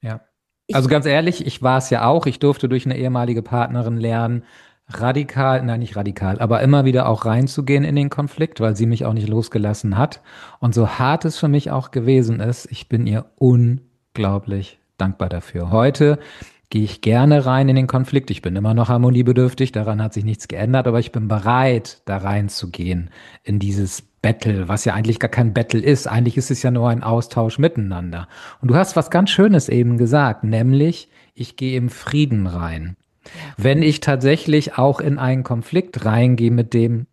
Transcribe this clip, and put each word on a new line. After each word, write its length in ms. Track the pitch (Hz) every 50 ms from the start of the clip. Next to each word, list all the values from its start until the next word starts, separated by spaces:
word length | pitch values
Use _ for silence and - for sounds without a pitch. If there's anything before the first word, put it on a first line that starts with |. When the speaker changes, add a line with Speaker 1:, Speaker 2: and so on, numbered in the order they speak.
Speaker 1:
Ja. 200 | - 117 110 - _ _ _ _ _ _ _ _ _
Speaker 2:
Ich 100 | _ 202
Speaker 1:
Also 120 | 139 131 131
ganz 160 | 147 147 139
ehrlich, 400 | 151 139 151 160 175 175 - -
ich 160 | 139 - -
war's 280 | 127 127 127 131 131 -
ja 160 | 131 113 110
auch. 200 | 120 143 165 -
Ich 140 | 143 123 -
durfte 300 | - 143 143 - - 127
durch 160 | 131 127 127
eine 120 | 135 127 127
ehemalige 440 | 127 127 127 123 120 120 120 113 110
Partnerin 540 | - 123 120 120 117 120 123 120 113 117 117
lernen, 460 | 113 113 113 113 117 117 120 120 120 _ _ - - _ _ _ _ _
radikal, 760 | - - - 123 131 143 147 135 - 135 139 135 131 131 127
nein, 160 | 120 117 113
nicht 160 | 120 110 -
radikal, 440 | 104 101 104 95 - 98 92 95 107
aber 220 | 120 110 117 113
immer 240 | - 131 143 143 131
wieder 220 | 131 127 127 127 -
auch 180 | 113 107 -
reinzugehen 580 | 117 110 117 127 131 - - 143 131 143 139 143
in 120 | 156 143
den 140 | 143 143 143
Konflikt, 500 | - - 147 143 - - 160 165 - -
weil 160 | 113 110 107
sie 100 | 98 113
mich 200 | 113 117 110 127
auch 80 | 117 110
nicht 140 | 110 107 107
losgelassen 680 | 104 113 110 - - 113 104 104 107 - - 107 98 104
hat. 240 | 131 151 - - _ _ - - - - - _
Und 140 | - 123 117
so 140 | 120 113 107 - -
hart 260 | 131 127 151 160 -
es 120 | 165 156 -
für 100 | - 151
mich 240 | 143 147 139 -
auch 200 | - 135 127 -
gewesen 480 | - 135 113 120 135 131 123 113 117 -
ist, 300 | 101 113 123 - - -
ich 180 | - - - _
bin 180 | - 113 120 113
ihr 180 | 104 110 - _ _
unglaublich 1400 | _ 139 127 123 120 120 117 123 131 - _ _ _ _ _ _ - 107 98 98 101 98 - 98 98 95 - - _ _ _ _ _
dankbar 320 | 95 95 95 _ 98 92
dafür. 400 | 90 87 - - - 87 87 87
Heute 480 | 87 110 117 135 143 135 147 147 147 147 - - - - - - _ _ _ _
gehe 140 | - 110 107
ich 180 | 104 - -
gerne 440 | - 110 110 120 131 147 151 147 135
rein 240 | 131 127 131 139 135
in 60 | 131
den 120 | 135 131 127
Konflikt. 440 | - 131 131 127 - 139 131 -
Ich 100 | 104 -
bin 140 | - 92 90
immer 180 | 95 104 110 113
noch 160 | 117 120 -
harmoniebedürftig, 840 | 123 120 120 127 127 120 123 120 123 123 127 127 123 - 131 127
daran 300 | - 110 107 104 110 107
hat 120 | 107 110 -
sich 120 | 107 104
nichts 220 | 107 107 - - -
geändert, 400 | - 80 104 117 127 135 123 127
aber 120 | 113 113
ich 120 | 110 -
bin 160 | - 123 110 104
bereit, 720 | 104 107 95 110 120 127 131 135 123 117 107 - - _ _
da 120 | - 98 98
reinzugehen 920 | 92 98 101 104 104 101 - - - 90 87 - 87 90 92 87 87 87 - - - - - - _
in 160 | - 101 101
dieses 420 | 98 101 98 101 101 92 - -
Battle, 680 | - _ _ _ - 107 113 - - 117 104 95 92 85
was 140 | 98 110 -
ja 80 | 123 95
eigentlich 260 | 101 110 110 113 -
gar 100 | - 113
kein 240 | - - 123 113 101
Battle 280 | - 117 - - 113
ist. 260 | 107 - 143 127 - -
Eigentlich 300 | - 113 123 120 113 -
ist 120 | 127 -
es 140 | 135 123 -
ja 80 | 131
nur 180 | 123 123 117 123
ein 140 | 117 120 -
Austausch 560 | 113 113 117 117 - - 123 113 113 - -
miteinander. 680 | 135 170 - - 104 98 95 87 87 90 82 85 87 - - - - - - _
Und 80 | - 127
du 40 | 120
hast 200 | 156 190 180 -
was 160 | 170 151 -
ganz 180 | - 175 190 202
Schönes 400 | - - 190 214 202 160 - -
eben 280 | - 120 120 120 120 117
gesagt, 460 | 123 113 127 151 143 127 107 - -
nämlich, 680 | 107 110 110 117 127 131 139 147 160 170 - - _ _ _ _ _ _
ich 220 | - 123 - - -
gehe 200 | 135 131 131 127
im 120 | 123 120
Frieden 580 | - - - - - 147 151 139 123 104 98 92
rein. 480 | 85 85 82 82 82 80 80 85 92 _ _ _ _ _ _ - -
Speaker 2:
Ja. 200 | 170 160 147 143 -
Speaker 1:
Wenn 260 | 101 131 139 151 165
ich 160 | 156 147 147
tatsächlich 800 | - - 139 131 123 135 151 160 - - 151 151 143 - - -
auch 220 | 127 139 143 -
in 200 | - 151 139 143
einen 240 | 131 127 127 131 127
Konflikt 600 | - 123 117 113 - - 175 185 - - - -
reingehe 460 | 110 107 110 120 127 127 113 117 117
mit 220 | 120 120 120 113 -
dem 320 | 120 117 117 117 113 123 _